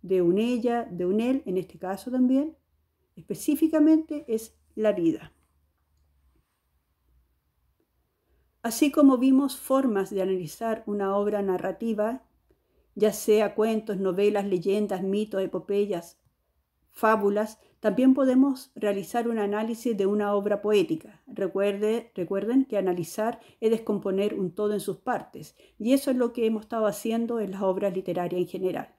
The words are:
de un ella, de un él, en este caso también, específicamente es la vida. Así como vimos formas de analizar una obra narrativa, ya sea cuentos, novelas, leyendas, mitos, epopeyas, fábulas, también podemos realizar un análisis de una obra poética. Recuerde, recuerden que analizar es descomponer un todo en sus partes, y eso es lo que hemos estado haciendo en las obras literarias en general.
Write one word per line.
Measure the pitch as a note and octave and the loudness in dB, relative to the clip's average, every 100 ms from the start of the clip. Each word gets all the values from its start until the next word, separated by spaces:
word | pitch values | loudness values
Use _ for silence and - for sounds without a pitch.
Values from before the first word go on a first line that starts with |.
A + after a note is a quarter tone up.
de | F3+ F#3 | 0 2
un | E3+ F#3+ | 4 2
ella, | A#3 B3 A#3+ A#3+ A#3 | 2 0 0 -2 -4
de | F3 F3+ | -6 -2
un | G#3 | 0
él, | A#3 C4 - | 0 -2 -2
en | F#3 | -6
este | F3 - | -6 -12
caso | F#3 G3+ - | -8 -8 -6
también, | B3+ B3+ C4 D#4 D#4+ _ _ _ _ _ - | 0 2 2 0 -8 _ _ _ _ _ -20
específicamente | - - - D4 D#4+ D#4+ D4+ D#4+ D#4+ D4 D4 | -12 -6 -2 2 2 4 6 6 2 -10 -4
es | A3 A3+ _ _ | -6 -6 _ _
la | - G#3+ | -2 0
vida. | G#3 E3 - - _ _ _ _ _ _ _ _ _ _ _ _ _ _ _ _ _ _ _ _ _ _ _ _ _ _ _ _ _ _ _ _ _ | 2 0 0 -8 _ _ _ _ _ _ _ _ _ _ _ _ _ _ _ _ _ _ _ _ _ _ _ _ _ _ _ _ _ _ _ _ _
Así | A#3 A3+ D4 | -8 0 2
como | D4+ C#4 B3+ | 6 6 6
vimos | C4 C4 C#4 - | 4 4 2 -4
formas | - C4+ C4+ G3+ F#3+ | -2 0 2 0 -2
de | G3 | -2
analizar | F#3+ F#3 D#3+ - A3+ A3 | -2 -2 -4 -8 -6 -6
una | A3 G#3 G3 G3+ | -6 -4 -2 0
obra | G3+ G#3 | 0 -2
narrativa, | G3 F3+ F#3+ F3+ A3+ G#3 G#3 C4 _ _ _ _ _ _ _ | -2 -2 -4 -6 -4 -2 -2 -4 _ _ _ _ _ _ _
ya | - G#3 | 0 0
sea | G3+ - G#3+ G#3 | 0 2 4 4
cuentos, | G#3+ A3 A3 G#3+ F#3+ | 0 0 0 -2 -2
novelas, | F#3+ F3+ G#3 G#3 | -2 2 2 2
leyendas, | G3+ F#3 G3 G3+ G#3 F#3 | 0 -2 0 0 0 -2
mitos, | F#3+ G3+ G#3+ G3 | -2 -2 -2 -2
epopeyas, | F#3+ F3+ - G3+ G3+ F3 - _ _ _ _ _ _ _ _ | -4 -6 -4 -2 0 -4 -8 _ _ _ _ _ _ _ _
fábulas, | - A3 A3 G3+ G3+ G#3+ - _ _ | -2 2 2 2 0 -2 -6 _ _
también | G#3+ G3 C4 | -2 4 6
podemos | C4 C4+ B3+ C#4 C4 - - | 6 4 4 4 2 -8 -4
realizar | G#3 G3 - A#3+ A#3 | -2 -2 -2 -4 -2
un | A3+ | -2
análisis | G3+ G#3 A3+ A3+ B3 G#3+ | -2 -2 -4 -4 -4 0
de | G3 | 0
una | G#3 G#3 | 0 0
obra | G3+ G3+ G3+ | 0 0 -2
poética. | G#3 G#3 E3+ D#3+ - - - | 2 2 2 -2 -8 -20 -16
Recuerde, | - G3 G3 G3+ G3 G#3+ A#3 A3+ | -6 -4 0 -2 0 -2 -2 -6
recuerden | - E3+ G3 G#3 B3+ | -10 -4 -4 0 0
que | C4 G#3 | 2 0
analizar | F#3+ F3+ E3 - A3 A#3 - _ | 0 -2 -4 -4 -4 -4 -16 _
es | A3 | 0
descomponer | A3+ A3+ G#3 G3+ F#3+ G#3 | 0 -2 -4 -2 0 -2
un | - F#3 | -2 -6
todo | E3+ G#3 | -2 -2
en | G#3 | -2
sus | - F#3 | -6 -8
partes, | - A#3 - - D#3 _ _ _ | -6 -6 -8 -18 -20 _ _ _
y | A3 | 2
eso | C4+ C#4 | 2 2
es | B3+ | 0
lo | A#3+ | 0
que | B3 A3+ | 0 0
hemos | A3 | 0
estado | G#3+ A3+ G#3+ | -4 -2 0
haciendo | G#3 A3+ A3+ A#3 A#3 | -2 -4 -2 -2 -4
en | G3 | -4
las | F#3+ | -2
obras | G3 F#3 G3 | -2 0 -2
literarias | F3+ F#3 F3 F3 F3+ | -4 -4 -4 -2 -2
en | F3 | -4
general. | F#3 F#3 - - | -4 -4 -4 -10